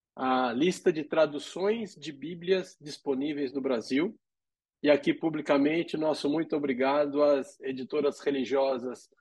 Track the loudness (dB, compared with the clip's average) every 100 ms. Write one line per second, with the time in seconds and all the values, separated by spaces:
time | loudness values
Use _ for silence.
0 | _ -4 0 2 2 2 0 2 0 0
1 | 0 2 2 2 -8 -2 -2 -2 -6 -10
2 | -14 -10 -10 -8 0 0 -2 -14 -14 -8
3 | -2 -2 -2 -2 -4 -4 -2 -2 0 0
4 | 0 -4 _ _ _ _ _ -2 2 4
5 | 2 0 -2 -4 0 4 4 2 -2 -2
6 | -2 0 0 -2 -2 -2 -2 0 2 2
7 | 2 4 4 4 0 -8 -8 -6 -4 0
8 | 0 0 -2 0 0 2 2 0 -4 -10
9 | -16 _